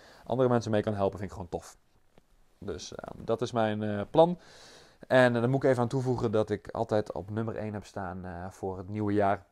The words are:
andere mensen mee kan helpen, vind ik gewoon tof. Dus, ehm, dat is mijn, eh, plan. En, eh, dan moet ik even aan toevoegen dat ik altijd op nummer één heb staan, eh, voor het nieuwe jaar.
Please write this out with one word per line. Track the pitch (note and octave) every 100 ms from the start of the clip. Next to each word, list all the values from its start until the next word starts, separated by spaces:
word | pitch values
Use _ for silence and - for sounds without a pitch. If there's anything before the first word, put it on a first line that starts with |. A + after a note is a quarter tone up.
| - -
andere | - B2 B2+
mensen | A#2+ A2
mee | G#2+
kan | G#2
helpen, | G2+ G2 F#2+
vind | G2
ik | -
gewoon | F2+
tof. | F2 - - _ _ _ - _ _ _ _
Dus, | G2+ D#2 - -
ehm, | - - A2
dat | A2+
is | A#2
mijn, | A#2 A2 G#2
eh, | G#2+ G2+ G2+
plan. | D#3 E3+ F3 - - - - - _ -
En, | C3 B2 A#2+
eh, |
dan | A#2+
moet | C3+
ik | C#3
even | B2
aan | A#2+
toevoegen | C3+ B2+ A#2 A#2
dat | G#2+ G#2+
ik | G#2 -
altijd | - A2+ G#2+ -
op | - F#2
nummer | G#2+ A2+ -
één | G#2+
heb | G#2 -
staan, | G#2 F#2 F#2 F#2
eh, | E2+ F#2
voor | - F#2+ F#2
het | F#2
nieuwe | G#2+ G#2
jaar. | G2+ G2 G2 -